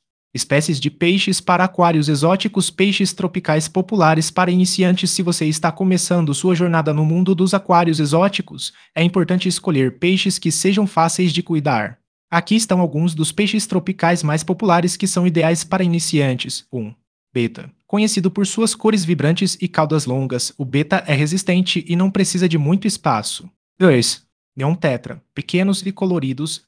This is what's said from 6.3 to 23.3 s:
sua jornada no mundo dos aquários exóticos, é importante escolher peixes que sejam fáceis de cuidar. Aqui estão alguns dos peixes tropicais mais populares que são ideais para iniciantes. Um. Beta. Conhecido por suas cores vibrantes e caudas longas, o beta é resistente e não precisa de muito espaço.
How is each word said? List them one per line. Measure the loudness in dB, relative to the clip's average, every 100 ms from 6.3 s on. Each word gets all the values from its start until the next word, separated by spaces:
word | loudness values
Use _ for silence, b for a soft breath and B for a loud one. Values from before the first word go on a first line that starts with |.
sua | 0 0 0
jornada | 0 0 0
no | 0
mundo | 0 2 2
dos | 2 2
aquários | 0 2 2 4 2
exóticos, | 2 2 2 -2 -8 -10 -14 b b
é | 0
importante | 0 2 0 0 -2
escolher | -2 0 2 0 0
peixes | 0 2 0 -2
que | -2
sejam | 0 0 2
fáceis | 0 0 0 2 0
de | 0
cuidar. | -2 -2 0 -2 -4 -10 _ _ -4
Aqui | -4 0 0
estão | 2 0
alguns | 0 0 -2
dos | -2 -4
peixes | -2 -2 -2 -2
tropicais | -4 -4 -2 0 0
mais | 0 -2
populares | -2 -2 2 2 2 -2
que | -2
são | 0 0
ideais | 2 2 0
para | -2 -2
iniciantes. | 0 0 0 0 0 -2 -6 -10 -10
Um. | -10 -10 -14 _ _ _
Beta. | -2 -2 -4 -18 _ -4
Conhecido | 0 2 2 0
por | 0
suas | -2 0 -2
cores | 0 0 0
vibrantes | 0 0 0 0 -2 -2
e | -4
caudas | 0 0 0
longas, | -2 -4 -2 -4 -6 -8
o |
beta | -4 -2 0 -2 0
é |
resistente | 0 0 -2 0 0 0 -2 -2
e |
não | 0 2
precisa | 0 0 0 0
de | 2
muito | 2 0 0
espaço. | -2 -2 -2 -4